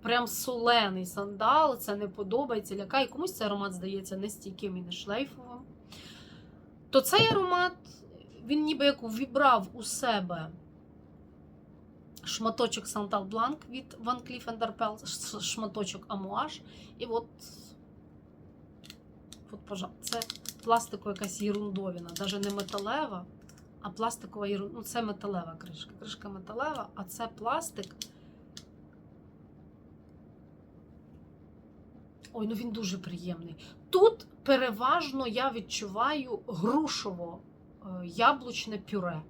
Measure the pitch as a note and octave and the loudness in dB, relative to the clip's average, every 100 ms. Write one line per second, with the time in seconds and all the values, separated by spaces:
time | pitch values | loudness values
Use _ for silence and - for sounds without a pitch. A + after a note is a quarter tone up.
0 | A3 A#3+ A#3 - - A#3+ A#3 A#3+ G#3 F#3 | 4 2 2 -2 -2 2 6 6 6 0
1 | F3+ G3+ G3+ G3 A3 D4 D#4 A#3 - G3+ | -4 -4 -6 2 6 8 8 4 -2 -2
2 | G#3 - G3 A#3 C#4 A3 G3+ G3 F#3+ C4+ | -4 -4 0 0 2 -2 -2 -6 0 2
3 | C4 C4+ F#4 - G#3+ G3+ G3 F3+ F#3+ G3 | 2 0 -4 -2 -2 0 -2 -4 -4 -4
4 | F#3+ F#3 G#3 - G3 F#3 G3+ F3+ F3 - | -4 -6 -6 -6 -12 -6 -6 -4 -6 -8
5 | G3+ G#3+ C4+ - B3 A#3+ - - - - | -4 -2 -4 -8 -16 -16 -16 -20 -18 -18
6 | - - - - - - - - - C4+ | -16 -18 -18 -20 -20 -20 -20 -20 4 4
7 | C4 G4+ A4+ G4+ F#4 F4+ F4+ F4 - - | 6 6 6 6 4 4 2 0 -20 -20
8 | - - - - A3+ D4 D4+ D4 C#4+ C#4 | -20 -20 -20 -16 0 2 2 4 4 4
9 | A#3 A3 C4 C4+ C#4+ A3+ F#3+ C4 G#3+ - | -4 -4 0 6 8 8 4 -8 -6 -2
10 | B3 G#3+ F3+ E3+ D#3+ - - - - - | 2 2 0 -4 -8 -12 -20 -20 -20 -20
11 | - - - - - - - - - - | -20 -20 -20 -20 -20 -20 -20 -20 -20 -20
12 | - - - - A3 - A#3 A3+ - G#3+ | -20 -12 -8 0 0 2 2 2 -4 -4
13 | G3+ G3+ F#3+ A3 A#3+ D4 - B3+ C4+ - | 0 0 0 0 0 -2 -8 -12 -12 -8
14 | A3+ B3 A#3+ A#3+ - A3+ A3+ - A3 G#3+ | -4 -4 -6 -10 -8 -2 -2 0 -2 -2
15 | - - - G#3+ - - G#3+ G#3+ G3 - | -8 -8 -8 -6 -4 -2 -4 -2 -4 -4
16 | - G3+ F#3+ G#3+ D4+ - - - - - | -6 -6 -4 -2 -4 -6 -16 -18 -18 -10
17 | A#3+ A#3 A3+ - - - - - - - | -2 -2 -2 -18 -20 -18 -20 -20 -20 -20
18 | - - - - - - - - - - | -20 -20 -20 -20 -20 -20 -20 -20 -20 -20
19 | - - - - - G#3 - G3 - - | -20 -20 -20 -20 -16 -16 -10 -8 -8 -6
20 | - A#3 A3+ - - - A#3 A#3 A#3 G#3 | -4 -4 -4 -8 -10 -6 2 2 2 -6
21 | G#3 G3 G3+ - G3+ G#3 G#3 F#3+ F#3+ F3 | -6 -4 -4 -2 0 0 -2 -4 -4 -6
22 | E3+ E3+ G3 G3+ G3+ G3+ F#3+ G#3 G3+ C#4 | -8 -4 -4 0 -2 -2 -4 -4 -2 -2
23 | A#3 F#3 F3+ - - - - - G3+ F#3 | -2 -6 -10 -16 -20 -20 -20 -12 -12 -2
24 | A3+ - F#3+ G#3 G3+ G3 G3 A#3 G#3 A#3+ | -2 -2 -10 -4 -2 -2 -2 -8 -4 -2
25 | G#3+ G3+ G3+ F#3+ E3 E3 - - - - | -2 -4 -4 -4 -4 -12 -14 -14 -14 -14
26 | G#3+ - G3+ G3 F3+ A3+ D4+ C#4 G#3 - | -14 -12 -10 -12 -8 -2 -2 -2 -6 -10
27 | F#3 - A3+ - A3 D4+ D#4+ - F#3+ - | -10 -6 -8 -4 0 0 -2 -8 -10 -10
28 | - - - - - - - - - - | -12 -12 -20 -20 -20 -20 -20 -20 -20 -20
29 | - - - - - - - - - - | -20 -20 -20 -20 -20 -20 -20 -20 -20 -20
30 | - - - - - - - - - - | -20 -20 -20 -20 -20 -20 -20 -20 -20 -20
31 | - - - - - - - - - - | -20 -20 -20 -20 -20 -20 -20 -20 -20 -20
32 | - - - A#3 A3 G#3+ A#3 A3 G3 F#3 | -20 -20 -10 -4 -2 -2 -4 -2 -2 -4
33 | E3+ E3+ F3 E3 E3+ - - - - F4+ | -6 -6 -4 -6 -8 -14 -16 -20 2 10
34 | G#4+ A4 - - - C4+ B3+ G#3 B3+ E4+ | 10 8 -14 -6 6 6 6 2 4 4
35 | D4+ C4+ B3 A3 C4 A#3 F3 - G#3 G3 | 4 -2 0 2 2 0 -6 -6 -4 2
36 | B3+ D4+ B3+ G3+ - F3 G#3 C#4 D#4 - | 2 2 -2 -6 -4 0 4 4 2 -2
37 | G#3+ F3 F3 F3 - - - - F#3+ F#3 | -4 -6 -8 -10 -16 -20 -20 -16 -10 -8
38 | F3 F3 A#3 C#4 B3 G#3 A3 G#3+ - G3+ | -6 6 6 6 0 -6 -6 -8 -4 -2
39 | F3+ D#3+ D#3 | -2 -6 -10